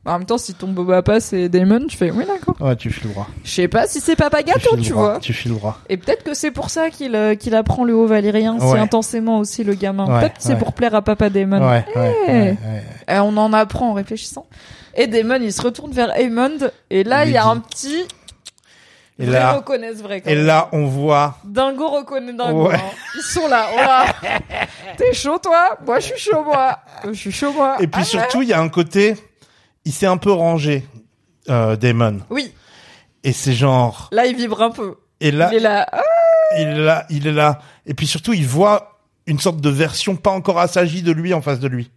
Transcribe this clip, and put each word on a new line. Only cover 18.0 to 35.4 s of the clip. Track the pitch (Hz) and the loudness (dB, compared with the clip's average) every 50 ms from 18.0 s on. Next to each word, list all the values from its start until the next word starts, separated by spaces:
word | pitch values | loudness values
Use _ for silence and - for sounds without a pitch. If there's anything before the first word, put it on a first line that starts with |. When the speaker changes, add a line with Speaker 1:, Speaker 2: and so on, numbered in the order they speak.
| 370 359 - _ _ - - _ _ - _ _ _ _ _ _ _ _ _ _ _ _ _ - | -6 -8 -12 _ _ -20 -20 _ _ -20 _ _ _ _ _ _ _ _ _ _ _ _ _ -6
Speaker 2:
Et | 131 | -2
Speaker 1:
vrai | 123 127 127 | 2 2 4
Speaker 2:
là, | 127 127 131 | 4 4 2
Speaker 1:
reconnaisse | 277 - - 269 262 226 226 226 214 | 0 -2 -2 -4 -4 -4 -8 -12 -12
vrai, | 214 196 202 190 | -10 -10 -10 -8
quand | - 165 | -2 0
Speaker 2:
et | 151 | 0
Speaker 1:
même. | 151 151 | 2 4
Speaker 2:
là, | 156 156 156 165 - | 4 4 4 2 0
on | - 156 147 | -2 -2 -2
voit | 139 131 139 143 151 147 143 143 147 135 - - | -2 -2 -2 0 2 2 4 2 0 -2 -8 -16
Speaker 1:
Dingo | 202 202 247 262 269 269 262 302 320 | -6 -2 -2 0 0 -2 -4 -4 -2
reconnaît | 277 285 277 - 277 269 247 247 | -2 -4 -6 -4 -8 -8 -8 -8
Dingo, | 240 233 247 240 156 160 156 185 | -8 -4 -2 -2 2 2 2 4
Speaker 2:
Ouais. | - | 2
Speaker 1:
hein. | - - - 202 - - - - | 0 -2 -4 -12 -14 -16 -14 -12
Ils | 311 | -10
sont | - - - 359 320 | -10 -6 -4 -2 0
là, | 302 262 233 220 196 214 | 2 2 2 2 0 0
on | |
va. | 240 262 - 262 254 254 247 - - - 202 - - - - - | 2 2 4 4 4 4 2 0 -4 -6 -4 -4 -4 -6 -8 -8
<laughs> | - - - - - - 196 175 | -8 -8 -8 -8 -18 -18 -18 -6
T'es | - 226 247 | -2 0 0
chaud, | - - - 277 311 349 | 0 0 -2 -4 -4 -4
toi ? | - 381 330 339 349 381 - - - | 0 2 2 4 4 2 0 -4 -4
Moi, | - 240 - | -2 -2 -2
je | - - 508 | -2 -4 -10
suis | 466 - 415 | -8 -2 -2
chaud, | 381 311 302 | 0 0 0
moi. | 294 294 269 262 262 247 - _ - - - - | 0 0 2 2 0 0 -2 _ -20 -20 -14 -10
Je | 202 | -10
suis | 220 202 - 196 | -10 -8 -10 -10
chaud, | 190 - 285 285 | -6 -4 -4 -4
moi. | 285 302 277 269 262 - | 0 0 0 0 0 0
Speaker 2:
Et | 190 156 | -2 -2
puis | - | 0
Speaker 1:
Ah | 180 | -2
ouais. | 180 | -2
Speaker 2:
surtout, | - 202 190 226 247 254 247 | -2 0 -2 -2 0 0 -2
il | 269 233 | 0 2
y | 202 | 2
a | 160 | 2
un | 160 165 | 2 0
côté, | 156 175 170 160 - 196 202 214 220 214 - _ _ _ _ _ _ _ _ _ _ _ _ | 0 -2 -2 0 2 2 2 2 0 -2 -10 _ _ _ _ _ _ _ _ _ _ _ _
il | 160 | -8
s'est | 139 - 202 | -4 -2 0
un | 190 185 175 | 0 0 2
peu | - 202 | 2 0
rangé, | 202 175 165 170 170 160 143 151 147 135 135 - - 110 _ _ _ _ _ _ _ _ _ - | 2 2 2 0 0 0 0 0 -2 -2 -4 -8 -20 -20 _ _ _ _ _ _ _ _ _ -2
euh, | 135 120 113 110 110 | 0 2 2 2 0
Damon. | 104 120 123 117 117 117 110 104 98 95 _ | 2 2 2 2 4 2 0 0 -4 -8 _
Speaker 1:
Oui. | 220 285 277 196 - _ _ _ - - - - - - _ _ _ _ - | -6 -6 -6 -6 -12 _ _ _ -20 -20 -20 -20 -20 -20 _ _ _ _ -4
Speaker 2:
Et | 143 | -4
c'est | 120 - - 139 131 | -2 -2 0 -2 0
genre | 113 139 139 131 127 123 117 107 - - - | 2 2 2 4 4 2 0 -2 -6 -14 -4
Speaker 1:
Là, | - 220 240 | 0 2 2
il | 254 247 | 2 0
vibre | 254 240 226 214 208 | -2 -4 -4 0 0
un | 220 233 | 0 -2
peu. | 226 - 220 196 165 _ _ _ _ _ | 0 -4 -10 -10 -10 _ _ _ _ _
Speaker 2:
Et | 160 151 | 0 0
là, | 143 147 | 2 4